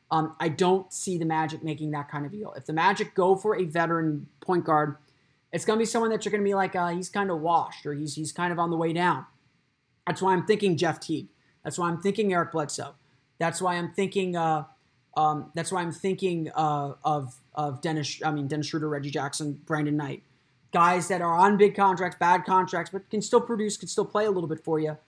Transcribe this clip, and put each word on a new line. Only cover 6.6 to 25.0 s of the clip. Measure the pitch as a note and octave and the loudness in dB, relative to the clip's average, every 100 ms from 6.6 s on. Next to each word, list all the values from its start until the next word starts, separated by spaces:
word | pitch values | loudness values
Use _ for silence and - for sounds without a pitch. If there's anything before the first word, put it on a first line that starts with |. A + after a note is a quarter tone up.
| F#3 F#3 | 0 0
uh, | F3 | -2
"He's | F3 F#3 | -2 -4
kinda | G#3 G3 E3 | -4 -2 -2
washed," | E3 E3 - - D3 | 2 2 2 -6 -8
or | |
"He's, | D3 D3+ D3 | -6 -6 -6
he's | D3+ | -8
kind | - F3 | -4 -2
of | E3+ | 0
on | E3+ | 0
the | E3 | 0
way | E3 | 0
down." | E3+ F3+ C#3 - _ _ _ _ _ _ _ - | 2 0 0 -6 _ _ _ _ _ _ _ -8
That's | - | -2
why | F#3+ | 2
I'm | F#3 F#3 | 2 2
thinking | G#3 G3 D3+ | 2 2 2
Jeff | E3 D#3 | 0 -2
Teague. | - D3 G2+ _ _ _ | -6 -6 -8 _ _ _
That's | - E3 | -10 -4
why | E3+ | -2
I'm | E3 | -2
thinking | G3 G3+ G3+ | -2 0 0
Eric | F3+ D#3+ | 0 0
Bledsoe. | D#3+ C#3+ - C#3 - _ _ _ - | -2 -4 -6 -10 -14 _ _ _ -4
That's | E3 D#3+ | -2 0
why | F3+ F3 | 0 0
I'm | E3+ | -2
thinking, | - F#3+ G3 F#3 E3+ | -2 0 0 -2 0
uh, | D#3+ D#3 C#3+ _ _ _ _ D3+ | 0 0 -2 _ _ _ _ 0
um, | D#3 D3 - | 2 2 -4
that's | E3 D#3+ | -6 -4
why | F#3 | -2
I'm | E3+ | -4
thinking, | - G3 F#3+ F#3+ E3+ D#3 D#3 | -2 -2 0 0 -2 -2 0
uh, | D#3 D3 C#3+ - | 0 0 -4 -4
of, | D3+ D3 B2+ - _ | -2 -2 -4 -12 _
of | D3+ D3 B2+ | -6 -6 -4
Dennis, | E3+ D#3 C#3+ - D#3 | -4 -4 -4 -4 -2
I | |
mean, | D3+ C#3 | -2 -2
Dennis | D3+ D3 | -4 -4
Schroeder, | E3 D3+ | -4 -2
Reggie | C#3+ C#3+ | -4 -4
Jackson, | C#3+ C#3 - D3+ C#3 - | -4 -4 -4 -6 -8 -4
Brandon | D#3 D3 D3+ | -2 0 -2
Knight. | C#3 - _ _ _ _ _ | -4 -8 _ _ _ _ _
Guys | F3 F3 F3+ E3+ | 4 6 4 0
that | F#3 | 0
are | E3+ | 2
on | E3+ G3 G3+ | 4 6 8
big | G3+ - | 6 6
contracts, | G3 F3+ F3+ - | 2 4 -2 0
bad | F3 F3+ - | 4 4 4
contracts, | F#3 F3+ F3 E3+ | 2 2 -2 -4
but | F#3+ - | -8 -6
can | G#3+ | -4
still | G3 A#3+ | 4 4
produce, | A#3 A3+ G#3+ - | 4 0 -2 -4
can | F3 | -4
still | - - | -2 0
play | G#3+ G#3+ | 0 2
a | |
little | F#3 E3 | 0 -2
bit | D#3 | -6
for | - D#3 | -2 -2
you. | D#3 D3+ | -2 -6